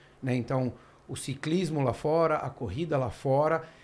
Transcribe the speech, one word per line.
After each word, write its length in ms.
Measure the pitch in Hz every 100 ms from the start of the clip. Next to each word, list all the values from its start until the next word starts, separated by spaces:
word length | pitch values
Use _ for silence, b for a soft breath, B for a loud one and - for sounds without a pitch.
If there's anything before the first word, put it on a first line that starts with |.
| b b
né? 120 | 135 127
Então, 360 | 117 131 123 - B B -
o 80 | 135
ciclismo 640 | - 131 156 175 165 156
lá 120 | 131
fora, 420 | - 151 160 160 151
a 120 | 139
corrida 480 | - 107 107 165 143
lá 120 | 123
fora, 540 | - 139 135 156 160 B B